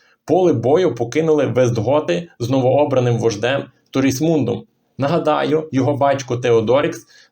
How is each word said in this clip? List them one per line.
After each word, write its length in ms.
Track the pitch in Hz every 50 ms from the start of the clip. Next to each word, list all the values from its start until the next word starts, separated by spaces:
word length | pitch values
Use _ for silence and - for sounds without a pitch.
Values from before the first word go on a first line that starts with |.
| _ _ _ _ _
Поле 280 | - 151 180 185 170 147
бою 420 | 120 110 123 147 180 190 160 120
покинули 520 | - 120 117 - 156 165 160 156 147 131
вестготи 840 | 120 113 127 127 120 120 117 104 120 143 151 147 - 170 175 170 - _ -
з 120 | 123 123
новообраним 680 | 135 135 123 127 131 139 147 139 131 127 123 120 117 107
вождем 460 | 110 113 104 101 110 120 139 139 - - _ _ _ _
Торісмундом. 720 | - 135 131 135 120 123 156 165 165 151 120 117 107 107 - _ _ _ _ _ _ -
Нагадаю, 680 | 131 143 170 165 151 151 147 143 139 135 147 160 156 - -
його 240 | 135 127 147 143
батько 400 | 120 139 139 135 131 - - 123
Теодорікс 680 | 120 127 123 117 113 104 104 127 143 147 165 - - - _ _ - - _